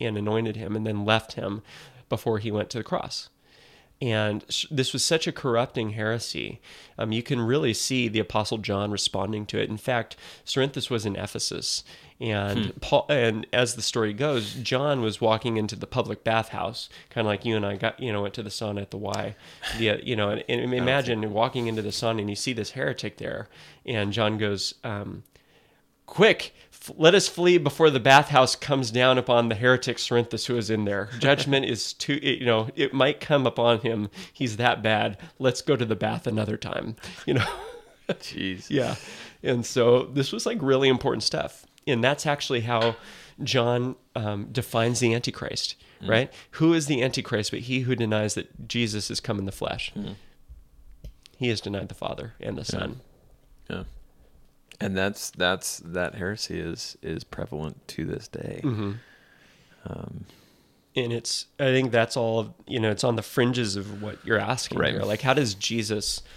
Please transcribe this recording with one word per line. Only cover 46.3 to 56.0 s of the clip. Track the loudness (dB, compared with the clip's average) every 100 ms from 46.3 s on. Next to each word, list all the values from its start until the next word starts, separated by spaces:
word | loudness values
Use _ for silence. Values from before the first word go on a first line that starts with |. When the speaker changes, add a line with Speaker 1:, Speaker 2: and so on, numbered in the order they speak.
| -8 -18
Speaker 1:
Who | 2 4
is | 4 2
the | 2
Antichrist | 2 -2 -2 -2 -2
but | -6
he | -2 -2
who | 0 0
denies | 2 2 0
that | -2 -6 -14 -6
Jesus | -2 0 -2 -4
has | -6
come | -4 -4
in | -4
the |
flesh? | -6 -6 -4 -8 -8
Speaker 2:
Mm. | -10 -12 -18 -20 -20 -20 -20 -20 -20 -18 -18 -18 -20 _
Speaker 1:
He | -2
has | -2
denied | -4 -6 -8
the | -8
Father | -8 -8 -12 -10
and | -10 -8
the |
Speaker 2:
Yeah. | -6 -6
Speaker 1:
Son. | -6 -10 -18 _ _ -20 _ -20 -12
Speaker 2:
Yeah. | -10 -10 -16 -20 _ -20 -20 -20 _ _ -8
And | -2 0
that's, | 0 -2 -10
that's, | 0 0 0 -4 -10
that | -6 -4